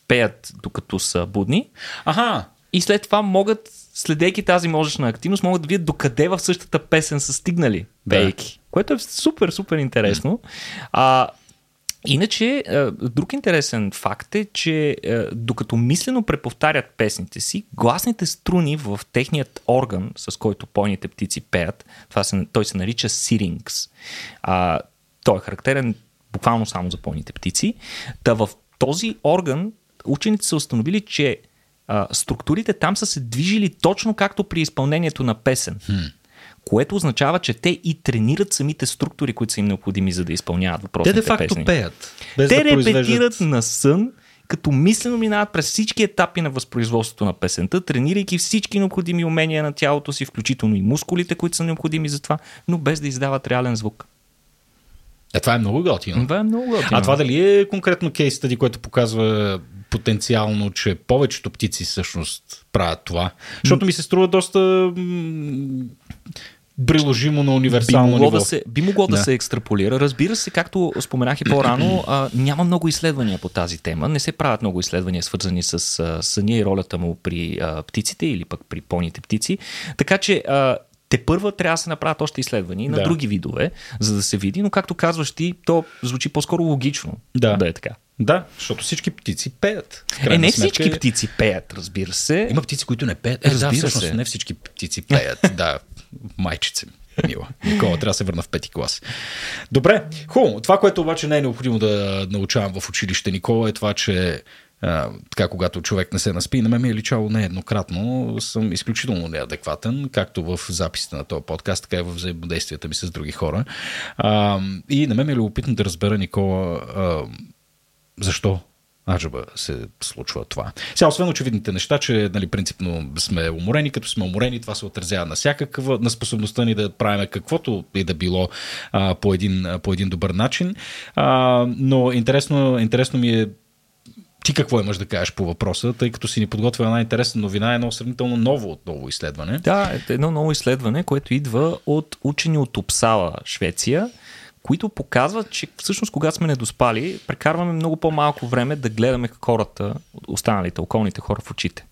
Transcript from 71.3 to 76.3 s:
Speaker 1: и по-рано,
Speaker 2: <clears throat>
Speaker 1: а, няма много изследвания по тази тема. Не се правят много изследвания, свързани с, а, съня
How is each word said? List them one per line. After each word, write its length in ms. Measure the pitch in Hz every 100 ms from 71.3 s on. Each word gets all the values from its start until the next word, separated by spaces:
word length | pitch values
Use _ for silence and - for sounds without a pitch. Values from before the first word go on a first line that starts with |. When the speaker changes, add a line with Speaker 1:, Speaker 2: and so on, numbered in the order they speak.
| 143
Speaker 1:
и 40 |
по-рано, 600 | - 139 127 127 - 185
Speaker 2:
<clears throat> 40 | -
Speaker 1:
а, 220 | 139 135
няма 300 | - 135 143
много 240 | 175 175 165
изследвания 500 | - 165 139 110 92
по 100 | 90
тази 300 | - 87 85
тема. 300 | 85 80 78
Не 100 | 151
се 120 | -
правят 300 | - 147 110
много 180 | 104 90
изследвания, 420 | - 90 92 90
свързани 400 | - 95 92 87
с, 100 | - 85 - -
а, 240 | 82 82
съня 300 | 80